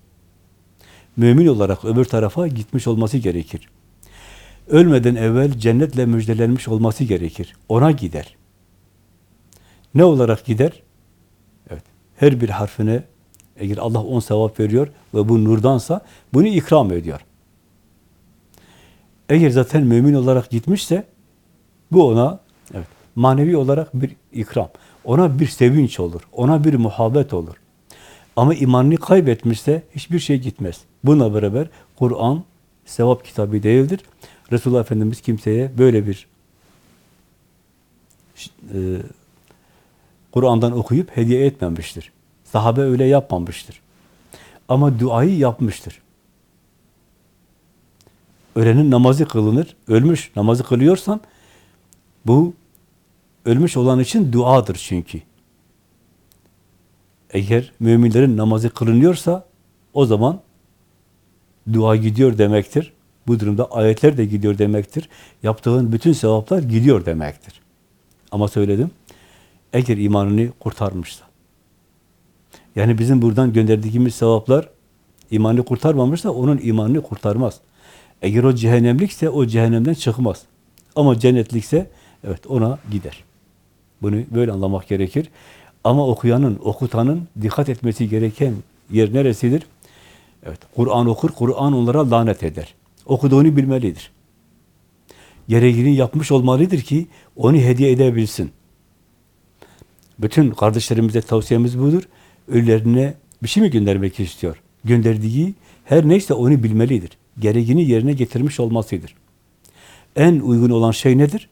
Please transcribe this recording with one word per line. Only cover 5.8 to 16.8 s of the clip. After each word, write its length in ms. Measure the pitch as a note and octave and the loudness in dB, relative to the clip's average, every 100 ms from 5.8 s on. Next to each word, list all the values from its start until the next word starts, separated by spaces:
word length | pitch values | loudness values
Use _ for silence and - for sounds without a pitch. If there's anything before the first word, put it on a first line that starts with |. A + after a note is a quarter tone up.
| D3+ B2+ A#2+ | 0 -2 0
müjdelenmiş 640 | A#2 G#2+ A2 A#2 B2+ - | 0 -2 0 0 -2 -2
olması 360 | A2 A2+ G#2 | -2 -2 -2
gerekir. 520 | B2 F2+ E2+ - F2 _ - | -2 -4 -4 -10 -16 _ -2
Ona 220 | A2+ D#3 | 2 2
gider. 440 | C#3 B2 E2 - _ _ _ _ _ _ _ _ _ _ _ _ _ _ _ _ C3+ | 0 -4 -10 -14 _ _ _ _ _ _ _ _ _ _ _ _ _ _ _ _ 4
Ne 80 | |
olarak 420 | F3 C#3 A#2 G#2+ - | 4 4 2 0 -2
gider? 360 | A2 D#3 - _ _ _ _ _ _ _ _ - | -2 -2 -4 _ _ _ _ _ _ _ _ -20
Evet, 140 | D#2 - _ _ - | -20 -20 _ _ 2
her 260 | C#3+ B2 | 2 2
bir 80 | A2+ | -2
harfine 540 | G2+ G#2 - G#2+ A#2+ - _ _ _ _ - | -4 -6 -4 -2 -2 -6 _ _ _ _ -12
eğer 200 | G2+ G#2 | -8 -6
Allah 260 | A#2 A2+ | -4 -4
on 160 | G2+ B2 | -4 -6
sevap 400 | - G#2+ A2 - | -2 -2 -2 -2
veriyor 280 | G#2+ A#2 D3 - _ | -2 -2 -2 -8 _
ve 160 | G#2+ G#2 | -4 0
bu 140 | A2+ | 2
nurdansa 580 | G#2+ A2 B2 C3 - F3+ - _ - | 2 2 2 0 -2 -6 -8 _ -2
bunu 140 | C3 G#3+ | 2 2
ikram 440 | F#3 C#3+ D#3 | 0 2 2